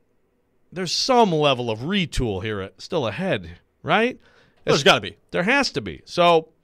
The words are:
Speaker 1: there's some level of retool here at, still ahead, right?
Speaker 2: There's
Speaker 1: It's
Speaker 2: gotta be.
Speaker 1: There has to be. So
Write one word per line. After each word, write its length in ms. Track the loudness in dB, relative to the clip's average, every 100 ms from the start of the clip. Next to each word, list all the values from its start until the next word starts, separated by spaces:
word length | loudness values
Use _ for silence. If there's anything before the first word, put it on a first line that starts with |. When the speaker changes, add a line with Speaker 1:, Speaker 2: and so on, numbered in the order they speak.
| _ _ _ _ _ _ _
Speaker 1:
there's 220 | -10 -6
some 400 | -2 2 4 4
level 380 | 4 2 2 -2
of 80 | -4
retool 640 | -2 -2 -2 -2 -2 -2
here 180 | -4 -6
at, 220 | -8 -12
still 240 | -8 -4 -4
ahead, 520 | -4 -4 -4 -6 -18 _ _
right? 380 | -2 0 0 -4 _ _ _ _
Speaker 2:
There's 120 | 0 2
Speaker 1:
It's 80 |
Speaker 2:
gotta 160 | 4 4
be. 160 | 2 -14 _
Speaker 1:
There 140 | -4
has 280 | 0 0 0
to 80 | -4
be. 220 | -8 -12
So 440 | -8 2 4 4 2 _